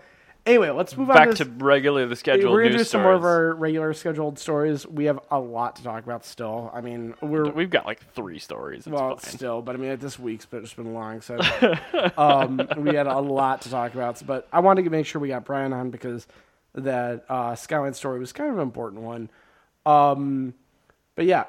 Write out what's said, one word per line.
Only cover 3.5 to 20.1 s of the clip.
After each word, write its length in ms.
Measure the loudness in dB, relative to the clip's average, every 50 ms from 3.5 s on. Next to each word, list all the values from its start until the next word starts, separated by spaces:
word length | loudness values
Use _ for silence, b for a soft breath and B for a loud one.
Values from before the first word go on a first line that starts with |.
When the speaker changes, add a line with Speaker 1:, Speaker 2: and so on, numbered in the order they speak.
| 0
Speaker 1:
regular 380 | 0 -2 -2 -2 0 -2 -2 -4
scheduled 460 | -4 -4 -4 -4 -4 -4 -4 -6 -6
stories. 480 | -6 -4 -2 0 0 0 -2 -2 -6
We 180 | -8 -6 -2 0
have 120 | 0 0 -2 -4 -4
a 80 | -4 -4
lot 360 | -4 -4 -4 -4 -4 -4 -6
to 60 | -8 -12
talk 220 | -12 -10 -10 -10
about 200 | -10 -10 -10 -12
still. 460 | -14 -14 -10 -8 -8 -6 -8 -8 -10 -10
I 80 | -12 -10
mean, 320 | -10 -10 -10 -10 -10 -10 -10
we're 300 | -8 -4 0 0 0 0
Speaker 2:
We've 180 | 0 -2 -2 0
got, 140 | 0 0 0
like, 160 | -2 -8 -10 -12 -16 -12
three 260 | -10 -10 -10 -12 -14
stories. 480 | -14 -14 -12 -12 -10 -10 -12 -12 -10
It's 20 | -8
Speaker 1:
well, 280 | -4 -4 -4 -4 -6
Speaker 2:
fine. 160 | -8 -12 -14 -12
Speaker 1:
still, 260 | -10 -8 -6 -6 -6
but 140 | -8 -8 -10
I 40 | -8
mean, 200 | -8 -8 -8 -8
this 200 | -10 -12 -12 -10
week's 260 | -10 -10 -10 -10 -12
been, 160 | -14 -14 -14 -14
it's 100 | -14 -16
been 200 | -14 -12 -12 -10
long, 260 | -10 -10 -12 -12 -14
so 180 | -12 -10 -4 -2 -2 -2 0 2 2 2 2 0
Speaker 2:
<laughs> 380 | -4 -6 -2 -2 -2 0 2
Speaker 1:
um, 440 | 2 4 4 6 4 2 0 -2 -4 -4 -4 -4 -2
we 160 | 0 0 2
had 120 | 2 0 0
a 100 | 0 -2
lot 420 | -2 -2 0 0 0 0 0 -2 -6
to 80 | -6
talk 220 | -6 -4 -4 -4 -4
about. 300 | -6 -6 -6 -6 -6 -8
But 220 | -6 -6 -6 -6 -2 2
I 80 | 4
wanted 240 | 6 6 6 4 4
to 60 | 2
make 140 | 0 -2 -2
sure 140 | -2 -4 -6
we 80 | -4 -4
got 160 | -4 -6 -6
Brian 280 | -6 -4 -4 -2 -2 -4
on 180 | -4 -6 -8
because 360 | -8 -10 -10 -10 -10 -10 -12 _ b b b b b b b b -12
that, 500 | -8 -6 -4 -2 -2 -2 -4 -6 -8 -8 -6
uh, 260 | -4 -4 -4 -4 -6
Skyline 380 | -8 -6 -4 -2 -2 -2 -4 -6
story 260 | -6 -8 -6 -6 -6
was 120 | -8 -10 -10
kind 180 | -8 -6 -4
of 60 | -4
an 60 | -4 -4
important 400 | -4 -6 -8 -10 -10 -10 -12 -12
one. 280 | -12 -12 -12 -12 -14 b b b b b b b b b _ 2
Um, 680 | 4 6 6 6 4